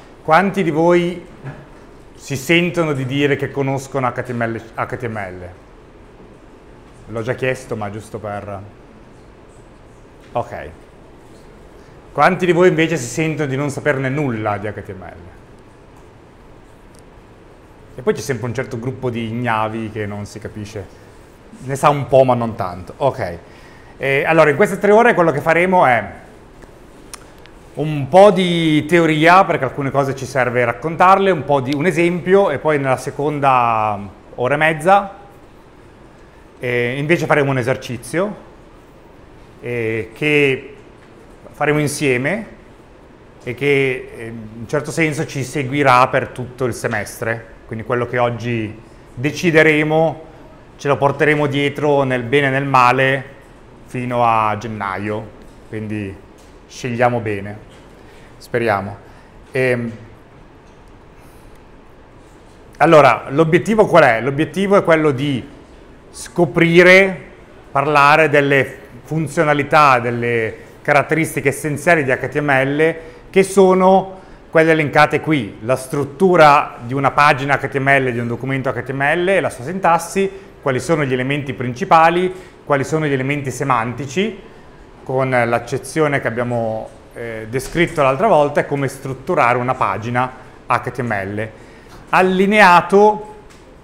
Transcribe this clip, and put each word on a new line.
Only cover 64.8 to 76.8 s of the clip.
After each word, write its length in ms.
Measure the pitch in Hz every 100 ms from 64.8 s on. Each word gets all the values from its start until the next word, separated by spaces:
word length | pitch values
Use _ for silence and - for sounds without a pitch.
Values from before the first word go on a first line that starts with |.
quello 280 | 180 160 151
di 360 | 127 147 127 - - - - - - -
scoprire, 1120 | - - - 170 175 165 170 180 185 196 165 - - - - -
parlare 580 | 135 143 147 143 156 156
delle 480 | 147 143 139 131 - - -
funzionalità, 960 | - 160 156 - 151 147 139 160 147 127
delle 560 | 120 120 120 117 110 - - -
caratteristiche 680 | - 143 131 160 156 143 135
essenziali 540 | - 156 139 175 165
di 80 | 131
H 160 | 123 127
T 120 | 143
M 100 | 147
L, 460 | 131 135 147 160 165 - - -
che 140 | 190
sono 760 | 190 196 190 185 185 190 185 - - - -
quelle 220 | 165 160
elencate 480 | 160 147 151 147 147
qui: 380 | 151 156 98 -
la 140 | 110 131
struttura 1000 | - 143 139 - 190 175 151 143 - -